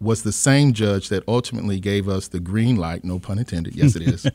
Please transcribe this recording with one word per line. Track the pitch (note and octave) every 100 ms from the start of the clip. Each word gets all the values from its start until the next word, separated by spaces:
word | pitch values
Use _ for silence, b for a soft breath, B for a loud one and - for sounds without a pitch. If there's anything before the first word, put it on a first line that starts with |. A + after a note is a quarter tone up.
was | G#2 A2
the | G#2+
same | G2 C#3+ C#3 C#3+
judge | A2 G#2+ G2 -
that | F#2+ F#2+
ultimately | A#2 B2 A#2 G2+ G2
gave | G2 G2+ G2
us | F#2+ -
the | F2+
green | F2 G#2 A#2 A#2+
light, | E2 E2+
no | F2+ F#2
pun | - G2+
intended. | B2 F2 E2 -
Yes, | C#3+
it | G2
is. | E2 - C#3